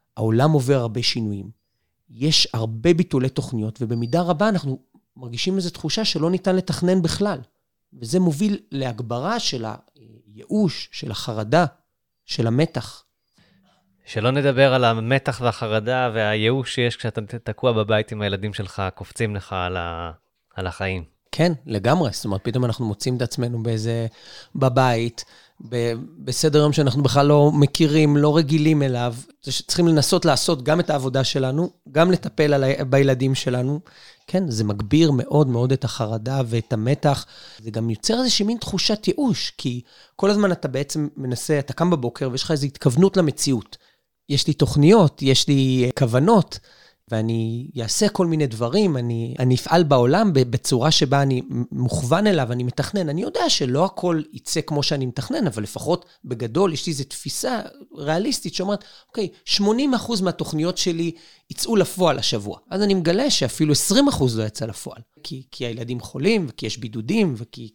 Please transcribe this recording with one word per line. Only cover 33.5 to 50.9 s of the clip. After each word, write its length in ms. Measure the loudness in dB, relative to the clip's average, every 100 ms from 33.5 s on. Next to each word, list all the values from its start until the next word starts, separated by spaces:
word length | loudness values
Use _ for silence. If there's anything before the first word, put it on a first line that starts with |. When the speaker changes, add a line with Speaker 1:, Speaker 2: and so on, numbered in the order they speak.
| -2 -2 -4 -8 -20 -20 -20 -4
Speaker 1:
כן, 240 | -2 0
זה 120 | -2
מגביר 480 | -2 -2 0 2 4
מאוד 360 | 2 2 2 2
מאוד 240 | 2 2
את 120 | 0
החרדה 580 | -2 -4 -4 -4 -4 -4 -2
ואת 280 | -2 -2
המתח. 520 | -2 0 0 0 0 -4 -18 -20 -18
זה 120 | -10
גם 180 | -4 -4
יוצר 300 | -2 -2 0
איזושהי 260 | 0 0 0
מין 120 | -2
תחושת 500 | -4 -2 -2 -2 -2
ייאוש, 440 | 0 0 0 -4 -6
כי 240 | -6 -6 -10 _ _ -2
כל 140 | 0
הזמן 220 | 2 2
אתה 160 | 0 -2
בעצם 400 | -4 -4 -4 -4 -4
מנסה, 420 | -6 -4 0 -2
אתה 140 | -2
קם 160 | -2 0
בבוקר 400 | 0 -2 -4 -6
ויש 120 | -4
לך 80 | -2
איזו 140 | -2 -4
התכוונות 520 | 0 2 4 4 4
למציאות. 600 | 0 0 0 -2 -4 -18 _ _ _ _ -4
יש 180 | -2 0
לי 60 |
תוכניות, 680 | 2 2 6 8 8 6 4
יש 260 | 2 2 2
לי, 360 | 2 2 2 0
אה, 60 |
כוונות, 680 | 0 2 4 6 4 4 -4 -18 _ _ _ -6
ואני 560 | -2 0 -2 -2 -4 -8 -8
אעשה 280 | -4 0 0
כל 180 | 2 0
מיני 200 | 0 -2
דברים, 500 | -2 -2 2 2 0
אני, 380 | -2 -4 -4 0
אני 160 | 2 2
אפעל 280 | 4 2
בעולם 500 | 4 4 4 4 4
ב-, 60 | 4
בצורה 520 | 2 -2 0 2 2